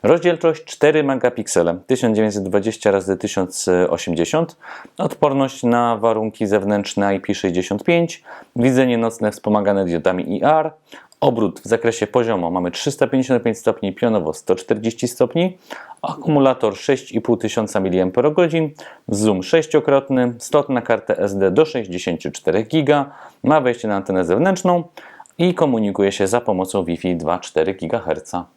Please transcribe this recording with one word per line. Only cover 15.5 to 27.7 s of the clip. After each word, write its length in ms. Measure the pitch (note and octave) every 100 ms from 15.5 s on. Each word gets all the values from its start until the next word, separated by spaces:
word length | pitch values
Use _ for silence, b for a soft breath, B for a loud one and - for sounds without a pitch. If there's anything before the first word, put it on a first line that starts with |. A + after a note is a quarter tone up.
| F3+ B B B B
Akumulator 720 | - - D#3+ D3 C3+ B2+ A2 G2
sześć 360 | - C3 -
i 80 | A#2
pół 160 | A#2 A#2
tysiąca 440 | A2 A#2 G#2+ G#2
miliamperogodzin. 920 | F#2+ F#2 F#2 G#2+ D3 D3+ E3+ D#3+ D#3 D3+ B B -
Zoom 340 | G#2 G#2+ F#2+
sześciokrotny. 920 | F2+ E3 D#3 D3+ - C#3 C3+ C3 B2 A#2
Slot 300 | - D3 C#3+
na 140 | B2+
kartę 360 | A#2 A2+ - -
S 200 | G2+ G2
D 120 | G2
do 140 | F#2
sześćdziesięciu 680 | D#3 B2+ G2+ F2+ - E2+ -
czterech 380 | - - F2+ A2
giga. 420 | D#3 C#3+ D3 C#3 B B B
Ma 160 | B2+ D#3
wejście 280 | B2+ A#2 A2
na 80 | G2
antenę 280 | F#2 F#2
zewnętrzną 600 | E2 G2 F3+ F#3 F3+ F3 E3 B B B B -
i 160 | F3
komunikuje 580 | F3+ D#3 A#2 G#2 F#2+ G2
się 140 | - G2
za 140 | A#2+
pomocą 440 | - F#2 F#2 G2+
Wi-Fi 320 | E2+ E2+ F2+ F2
dwa 220 | D#2 F2+
cztery 360 | - - D#2+